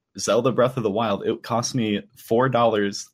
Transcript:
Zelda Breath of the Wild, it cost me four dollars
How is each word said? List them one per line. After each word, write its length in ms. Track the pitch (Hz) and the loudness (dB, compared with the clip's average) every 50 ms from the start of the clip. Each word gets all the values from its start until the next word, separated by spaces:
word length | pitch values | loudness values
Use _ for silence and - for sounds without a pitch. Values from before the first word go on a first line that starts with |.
| _ _ - 95 | _ _ -14 -6
Zelda 320 | - 107 101 120 120 131 | -2 0 2 2 2 0
Breath 240 | 104 120 120 131 - | 2 2 2 0 0
of 60 | 127 | 0
the 80 | 110 107 | -2 -2
Wild, 340 | 98 113 113 107 98 95 - | 0 0 -2 -2 -2 -2 -2
it 160 | - - - | -4 -4 -4
cost 320 | - - 117 117 120 - - | -4 -4 -4 -4 -4 -2 -2
me 280 | 127 110 107 104 98 - - _ | -2 -2 0 -2 -2 -4 -8 _
four 320 | - - - 117 120 127 135 | -12 -4 0 2 2 2 2
dollars 600 | 120 117 117 113 110 104 101 101 101 - - - | 2 4 4 4 2 2 0 -2 -4 -6 -12 -12